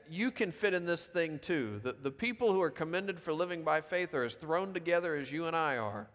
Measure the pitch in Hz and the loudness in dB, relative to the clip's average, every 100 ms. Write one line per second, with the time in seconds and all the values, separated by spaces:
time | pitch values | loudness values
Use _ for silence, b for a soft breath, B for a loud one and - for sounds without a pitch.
0 | 156 170 254 - 196 - 208 180 170 170 | -8 -2 0 0 -2 2 2 2 2 -2
1 | - 175 160 147 - 160 110 104 127 131 | 0 0 0 -2 -2 0 0 -2 -4 -4
2 | 139 - 240 233 233 190 165 - 160 180 | -6 -2 -4 2 4 4 2 0 -2 -2
3 | 196 175 165 156 180 170 156 156 - 180 | -2 -4 -2 0 0 0 2 2 2 -2
4 | 180 143 117 - 156 170 196 185 165 175 | 0 0 -2 -2 -2 0 0 -2 2 2
5 | 175 147 135 151 165 165 151 123 107 104 | 2 -2 -2 -4 0 0 2 0 -2 -4
6 | 107 | -10